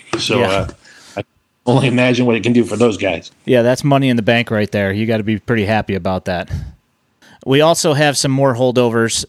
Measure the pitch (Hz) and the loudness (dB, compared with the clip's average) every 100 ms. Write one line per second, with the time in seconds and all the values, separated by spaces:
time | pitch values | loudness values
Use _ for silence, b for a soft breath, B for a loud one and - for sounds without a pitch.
0 | - - - 113 107 95 - - B B | -10 -6 -2 0 0 -2 -4 -10 B B
1 | B - - _ _ _ - 131 117 120 | B -12 -12 _ _ _ 0 2 2 2
2 | 127 120 123 117 107 120 113 107 120 95 | 2 2 2 0 2 2 0 2 0 0
3 | 98 85 - _ - 127 117 127 147 139 | -4 -4 -8 _ 0 2 2 0 2 2
4 | 135 120 101 117 117 110 107 107 98 101 | 2 0 2 0 0 -2 -2 -2 -2 -2
5 | 113 110 104 107 - 117 101 110 101 95 | -2 -2 -2 -4 -2 -2 0 -2 -2 -4
6 | 92 92 95 90 92 B B - _ _ | -4 -4 -4 -6 -6 B B -16 _ _
7 | _ _ b b - 135 156 165 170 139 | _ _ b b 0 2 2 2 0 2
8 | 147 131 143 135 139 117 127 120 120 113 | 0 0 -2 0 0 2 0 2 0 0
9 | 113 - | -2 -4